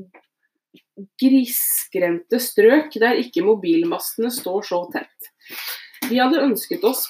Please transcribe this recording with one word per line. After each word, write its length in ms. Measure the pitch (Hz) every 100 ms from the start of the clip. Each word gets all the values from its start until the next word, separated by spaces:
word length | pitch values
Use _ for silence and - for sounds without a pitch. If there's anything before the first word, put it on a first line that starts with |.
| 185 _ _ _ _ _ _ - _ - 196 -
grisgrendte 1200 | 262 269 240 - - - - 190 175 170 - -
strøk 540 | - - 220 302 302
der 240 | 220 233 247
ikke 260 | 240 -
mobilmastene 880 | 196 220 175 165 170 180 - - 233
står 300 | 240 - 196
så 200 | - 175 175
tett. 440 | - - _ - _ - - - - - -
Vi 180 | - 247
hadde 220 | 254 311
ønsket 420 | 277 208 - 170
oss 220 | 214 262